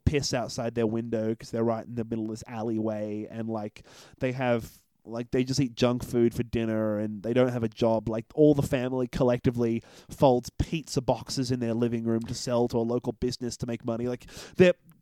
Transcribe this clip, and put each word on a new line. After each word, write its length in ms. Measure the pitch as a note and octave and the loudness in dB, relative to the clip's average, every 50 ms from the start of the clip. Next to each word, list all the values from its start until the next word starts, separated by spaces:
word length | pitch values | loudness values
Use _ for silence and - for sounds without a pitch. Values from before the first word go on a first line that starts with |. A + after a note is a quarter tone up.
| - | -2
piss 280 | - D#3 C#3+ C3+ - - | 0 0 0 0 0 -2
outside 400 | B2+ A2+ - - - A#2+ A#2 A2+ | -2 -2 -4 -6 -4 -4 -2 0
their 140 | A#2+ A#2 A2 | 2 2 2
window 480 | A2 A2+ A2+ A#2+ A#2 A2+ A2 A2 A2+ | 2 0 -2 -2 -2 -2 0 -2 -2
'cause 160 | - - - | -4 -6 -6
they're 120 | - A2+ A2+ | -2 0 0
right 220 | A#2 A2+ A2+ - | 0 0 -2 -4
in 80 | - A#2+ | -8 -6
the 100 | A#2+ A2+ | -6 -4
middle 220 | A2+ A#2 A2+ A2 | -4 -4 -4 -4
of 60 | A2 | -4
this 120 | A2 A2 - - | -6 -8 -10 -10
alleyway, 800 | A#2+ A2+ A2 A#2 A2+ A2 G#2+ A2 G#2+ G#2+ G#2+ G#2+ G#2 G#2+ G#2+ - | -8 -6 -4 -2 -2 -2 -2 -2 -2 -4 -4 -6 -6 -6 -8 -8
and, 180 | - A#2 A2+ A2 | -8 -8 -6 -4
like, 360 | A2+ A2 G#2 G#2+ - - - - - - - - - - | -4 -6 -6 -8 -10 -14 -20 -20 -20 -20 -20 -20 -8 -4
they 140 | - B2+ | -4 -2
have, 400 | B2 B2+ C3 B2 A#2+ A#2 A2+ - - - _ _ _ _ - | -2 0 2 2 2 2 0 -4 -14 -20 _ _ _ _ -16
like, 240 | - A2 A#2 B2 A#2 | -10 -8 -8 -6 -2
they 140 | - C3 B2+ | 0 0 0
just 160 | B2+ C3+ C3 | 2 2 0
eat 160 | C#3+ B2 A#2+ | 0 0 0
junk 280 | - C3 B2 B2 B2 - | 2 2 2 2 2 -2
food 300 | - - A#2+ A#2 A#2 A2+ | -2 2 4 4 4 4
for 80 | - | 0
dinner, 560 | A#2+ A#2 - A#2 A#2 A2+ A2 A2 A2 G#2+ G#2+ G#2 | -4 -2 -2 -2 0 0 0 0 0 0 0 -2
and 240 | G#2+ G#2+ G#2+ G#2 | -2 -4 -6 -6
they 100 | F2+ A2+ | -4 0
don't 180 | A#2+ B2 B2+ C3 | 2 4 4 2
have 120 | A#2+ B2 A2+ | 2 0 -2
a 60 | A2+ | -4
job. 400 | - - B2 A2+ A2+ A2 G#2 A#2 | -2 2 2 2 2 2 0 -2
Like, 160 | A2+ A2+ - - - | -4 -4 -6 -4 2
all 220 | - D3+ D3+ D3+ | 6 8 8 8
the 80 | C#3 C3+ | 6 2
family 420 | - - C3 B2 B2+ B2+ C3 B2+ B2 | 0 0 -2 -2 -2 -2 -2 -4 -2
collectively 760 | - - C#3 B2 A#2+ A#2+ - C3+ A#2+ A#2 A#2+ A#2 A2+ A#2 - - - - - - | 0 0 2 2 2 2 2 0 2 2 2 0 0 -2 -4 -8 -20 -20 -20 -16
folds 400 | - - D3+ C#3 B2+ B2 A#2+ - - - | -2 2 4 4 4 4 0 -4 -4 -4
pizza 420 | - - - E3 C3 - - C#3+ | -4 -2 -4 -6 -6 -6 -6 -4
boxes 520 | A#2 A2 B2+ A#2 A#2+ - - - C3 A#2 | -2 -2 -2 -2 -4 -8 -6 -4 -2 -2
in 80 | B2+ B2 | -2 -2
their 160 | B2 A2+ A2+ | -2 -2 0
living 300 | A#2 A#2+ A#2+ A#2 A#2 A2+ | 0 0 0 0 0 -2
room 180 | A2+ A2+ A2+ A#2 | 0 0 -2 -2
to 100 | A#2 B2+ | -4 -8
sell 340 | B2 - C3 B2 A#2+ B2 A#2+ | -8 -4 -2 0 2 2 2
to 80 | - A#2+ | 0 0
a 20 | |
local 340 | A#2 A2+ A#2+ B2 - A#2+ A2+ | 0 0 -2 -2 -4 -4 -6
business 420 | - - B2 A#2+ - B2 A#2+ - - | -4 -4 -4 -4 -4 -6 -8 -8 -6
to 100 | - B2 | -6 -6
make 180 | A#2 A#2 - | -6 -6 -4
money. 220 | B2 A2+ A2+ A#2+ B2 | -4 -4 -4 -4 -4
Like, 180 | B2 B2 - - - - - - - | -6 -8 -10 -14 -18 -18 -18 -2 4
they're 180 | - F#3 F3+ - _ _ - - _ | 6 6 6 6 _ _ -20 -20 _